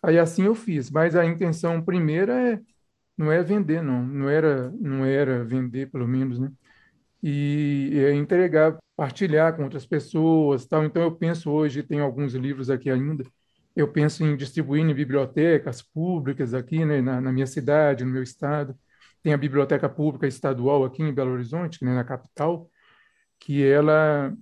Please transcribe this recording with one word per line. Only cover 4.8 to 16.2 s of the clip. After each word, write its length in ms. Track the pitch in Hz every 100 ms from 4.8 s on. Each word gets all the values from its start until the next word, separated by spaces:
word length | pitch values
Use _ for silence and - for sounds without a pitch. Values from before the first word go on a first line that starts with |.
não 240 | 160 135
era 400 | 135 135 139 127
vender, 460 | 113 127 127 123 135
pelo 180 | 139 120
menos, 300 | 131 131 120
né? 120 | 135 - _ _ _ _ _ _
E 720 | 156 143 143 147 147 143 139 147
é 180 | 139
entregar, 640 | 143 147 180 180 156 156 160 _ -
partilhar 580 | 143 - 190 156 165
com 100 | 165
outras 200 | 135 139 127
pessoas, 800 | 156 - 160 160 160 151 135 -
tal. 180 | 156
Então 180 | 156 165
eu 100 | 170
penso 380 | 165 165 165 160
hoje, 320 | 147 151 139
tenho 200 | 143 147
alguns 300 | 143 123 143
livros 360 | 127 131 135 127
aqui 200 | 131 135
ainda, 340 | 131 139 156 131 _ _ _ _ -
eu 120 | 147
penso 360 | 165 151 156
em 120 | 156 147
distribuir 460 | 139 - 135 143
em 120 | 160
bibliotecas 880 | 139 135 139 127 139 160 156 139 120
públicas 720 | - 156 175 180